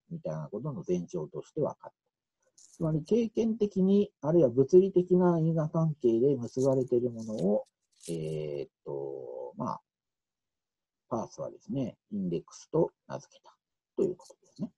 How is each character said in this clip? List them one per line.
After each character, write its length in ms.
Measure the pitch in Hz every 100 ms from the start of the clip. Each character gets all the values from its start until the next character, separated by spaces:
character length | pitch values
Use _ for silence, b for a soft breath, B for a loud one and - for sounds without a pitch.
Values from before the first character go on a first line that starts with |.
| _
み 100 | 85
た 100 | 82
い 20 |
な 160 | 78 76
こ 100 | 104
と 120 | 147
の 100 | 107 -
前 160 | 90
兆 260 | 85 87 76
と 140 | 147
し 120 | -
て 60 | 156
わ 160 | - -
か 140 | -
る。 40 | - _ _ _ _ _ _
つ 260 | - -
ま 80 | 160
り 140 | 156
経 240 | - 220 226
験 280 | 220 226 220
的 260 | 208 190
に、 280 | 190 202 202 _
あ 120 | -
る 80 | 170
い 20 |
は 60 | 127
物 320 | 120 135 185
理 100 | 190
的 260 | 185 180 180
な 220 | 175 170
因 160 | 160
果 140 | 160 151
関 260 | 165 160
係 240 | 143 120 113
で 160 | 135 127
結 240 | 117 131
ば 120 | 135
れ 100 | 131
て 120 | 123 120
い 40 |
る 100 | 123
も 120 | 113
の 120 | 110
を、 320 | 110 104 107 - _ _ _ 87
え 40 |
ー 540 | 82 78 78 76 71 67
っ 40 | _
と、 680 | 78 71 69 67 62 64 62 -
ま 180 | -
あ、 60 | - - _ _ _ _ _ _ _ _ _ _ _ _
パ 140 | 117
ー 40 | 90
ス 120 | -
は 100 | 65
で 80 | -
す 120 | -
ね、 240 | 135 117 - _
イ 80 | 104
ン 100 | 90
デ 100 | 82
ッ 60 |
ク 100 | -
ス 140 | - -
と 200 | 156 - - -
名 120 | 143
付 180 | - _
け 60 |
た 140 | - _ _ _ _ -
と 60 |
い 80 | 190
う 60 | 185
こ 100 | -
と 80 |
で 60 | - _
す 80 | -
ね。 100 | 196